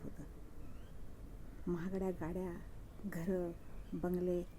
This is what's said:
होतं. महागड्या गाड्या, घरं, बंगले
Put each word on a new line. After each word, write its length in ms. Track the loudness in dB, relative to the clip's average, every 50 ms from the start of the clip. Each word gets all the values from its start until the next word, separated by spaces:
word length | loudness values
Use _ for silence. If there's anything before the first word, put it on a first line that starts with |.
| -2
होतं. 1700 | -4 -4 -4 -6 -6 -6 -8 -8 -6 -6 -6 -4 -4 -4 -4 -4 -6 -4 -4 -4 -4 -4 -6 -6 -6 -6 -6 -6 -6 -6 -2 2 2
महागड्या 400 | 2 4 2 2 2 2 4 2
गाड्या, 420 | 2 2 0 0 2 2 0 0 -2 -4 -6 -6 -6 -8 -8 -8 -8 -4 -2
घरं, 460 | 0 0 2 4 4 4 4 4 2 0 -2 -6 -6 -6 -6 -4 -2 -2
बंगले 500 | 2 2 4 4 4 6 6 6 4 4 0 -2